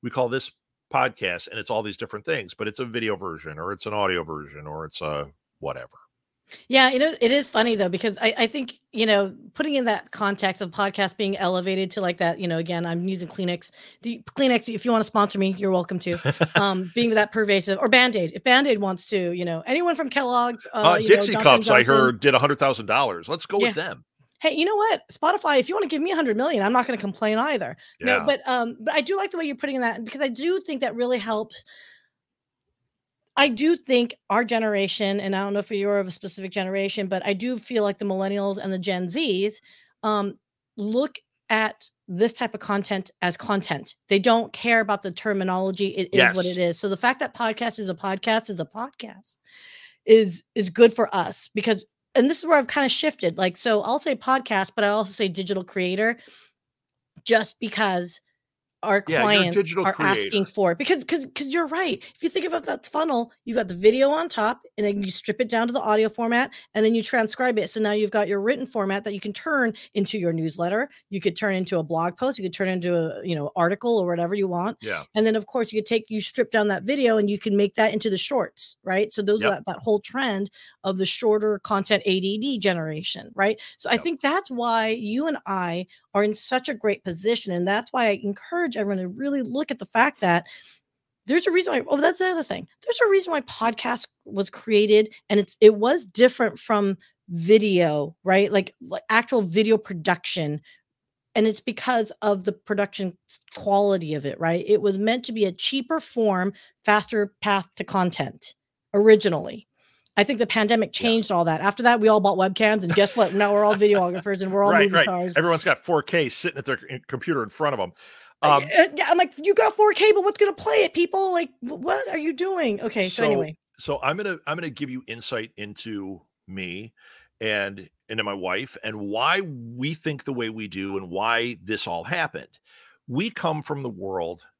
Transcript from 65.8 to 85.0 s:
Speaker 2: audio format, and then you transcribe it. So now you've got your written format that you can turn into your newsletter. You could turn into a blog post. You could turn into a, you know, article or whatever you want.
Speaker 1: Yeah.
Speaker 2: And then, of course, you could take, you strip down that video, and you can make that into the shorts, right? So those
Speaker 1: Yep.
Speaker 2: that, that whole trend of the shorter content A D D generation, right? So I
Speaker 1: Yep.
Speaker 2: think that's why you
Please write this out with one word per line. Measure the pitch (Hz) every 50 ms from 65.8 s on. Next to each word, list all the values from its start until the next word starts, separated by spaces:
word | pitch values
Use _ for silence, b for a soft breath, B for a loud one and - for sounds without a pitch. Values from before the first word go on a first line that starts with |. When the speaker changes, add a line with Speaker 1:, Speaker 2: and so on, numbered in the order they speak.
Speaker 2:
audio | - 220 214 214 220 220
format, | 214 - 233 226 233 240 262 - B B B B _
and | 214 220
then | 220 233
you | 226
transcribe | 208 - - 247 220 214 - - 254 254 240 214
it. | 202 220
So | - 220
now | 214 208 208
you've | 214 214 202
got | 208 220 208 -
your | 202 202
written | 196 220 285 269 262 -
format | - 226 196 196 190 202 214
that | 214 202
you | 196
can | - 208 196
turn | - - 320 311 277 254 233 220 B B B B
into | 214 208 - - 214
your | 175 170 165
newsletter. | 165 160 160 160 - 170 175 196 220 262 285 b b b _
You | 202 190
could | - 208 -
turn | - 220 208 190
into | 185 185 175 190 170
a | 160
blog | 151 170 160 165 175 175
post. | _ 254 262 277 -
You | 190
could | 180 160
turn | - 202 185
into | 185 180 170 180 175
a, | 170 165 160 - - -
you | 185 170
know, | 151 143 147 -
article | - 170 175 196 196 - 240 233 220
or | 185
whatever | 175 175 170 170 170 196
you | 208 196 185
want. | 180 175 180 214 - _
Speaker 1:
Yeah. | - 107 98 78 73 _ _
Speaker 2:
And | 214 214
then, | 220 220
of | 220 - -
course, | - 254 226 226 220
you | 214
could | 208 -
take, | 233 220 220 _
you | 220 214
strip | 196 - - - 233 -
down | - 226 208 208
that | 196 175 185
video, | 208 277 285 262 233 220 220
and | 208 202
you | 208 196
can | - 220 202 202
make | 202 202 _
that | - 220 220
into | 202 214 - 226
the | 190 185
shorts, | - - 285 254 180 - _ - - - - _ _
right? | 190 185 190 214 214
So | - - 208
those | 190 208 220
Speaker 1:
Yep. | 208 226
Speaker 2:
that, | 196 151 -
that | - 180 -
whole | - 233 208 202
trend | - - - 254 269 247 202 190 202 196 B B B B B B -
of | 190 190 185
the | 190 180
shorter | - - - 220 214 214 214 214 208 196
content | _ - 214 196 196 - 214 196 -
A | 208 185 190
D | 185 196 202 214
D | 226 285 269 220
generation, | 190 202 180 170 160 156 151 151 180 - - - - - -
right? | - 196 208 214 214 B B B B
So | - -
I | 233
Speaker 1:
Yep. | 226 233
Speaker 2:
think | 349 339 269
that's | - 277 302 370 381 -
why | 262 240 233 233 226 226 220 220
you | 220 240